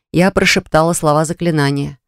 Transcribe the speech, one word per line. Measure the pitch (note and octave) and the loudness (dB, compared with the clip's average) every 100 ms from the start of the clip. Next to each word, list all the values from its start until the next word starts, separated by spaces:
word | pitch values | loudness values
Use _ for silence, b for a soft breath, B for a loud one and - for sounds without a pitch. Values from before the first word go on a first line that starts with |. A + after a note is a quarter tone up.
| _ | _
я | D#3 F#3+ | 0 0
прошептала | G3 F#3+ F#3 - D#3 E3 | 0 0 0 0 2 2
слова | F3 D#3 D3 | 0 0 0
заклинания. | D#3+ D#3+ E3+ D#3 C#3 C#3+ C#3 C#3 | -2 -4 -2 0 0 -2 -6 -12